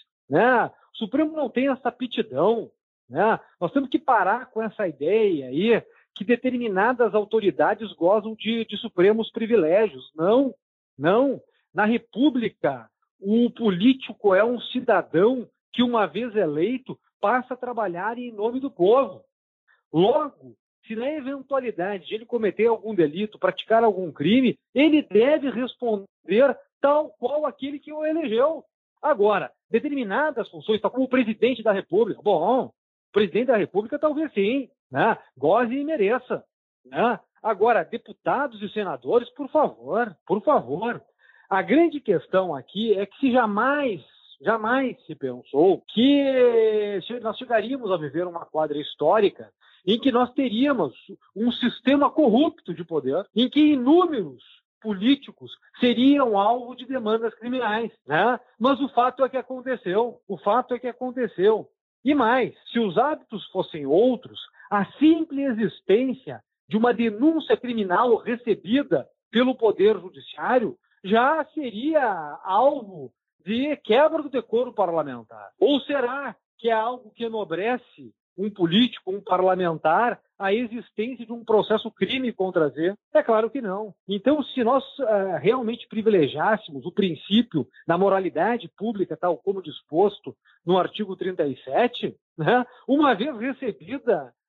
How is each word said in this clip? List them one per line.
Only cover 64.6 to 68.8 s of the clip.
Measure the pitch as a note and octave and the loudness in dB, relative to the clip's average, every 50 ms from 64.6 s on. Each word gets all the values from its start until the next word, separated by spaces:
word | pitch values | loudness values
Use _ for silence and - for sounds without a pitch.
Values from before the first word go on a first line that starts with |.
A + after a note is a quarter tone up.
| - - | -8 -4
a | G3+ G3+ F#3+ - - - | -2 -2 -2 -4 -2 4
simples | C#4 D#4 E4 D#4+ D#4 - C#4 C#4 C#4 C4+ A3 A3 | 4 6 6 4 2 -4 -4 -4 -4 -2 -2 -2
existência | A3 D3+ - - _ - F#3+ A#3 C4 C4 A#3 - - D3+ A#2+ G#2+ _ _ _ _ _ - | -2 -4 -4 -4 _ 2 2 2 2 0 -4 -8 -10 -16 -16 -16 _ _ _ _ _ -4
de | D#3+ | 0
uma | A3 A3+ A#3+ | 2 2 2
denúncia | A#3+ A#3 A#3 A3+ G3+ G#3+ C4+ D#4+ E4 D#4 - - A3+ | 2 2 0 -2 0 2 2 2 2 2 0 0 0
criminal | - - A#3+ A#3 A3 G3+ F3+ F3 G3+ A#3+ B3 A3 | 0 -2 -4 -4 -2 -2 0 2 2 4 2 2
recebida | - - G3+ A#3+ A#3 - A3+ F#3+ - - F3 A#3+ C#4+ | 0 0 -4 -6 -4 -2 -2 -4 -2 -2 -2 -2 0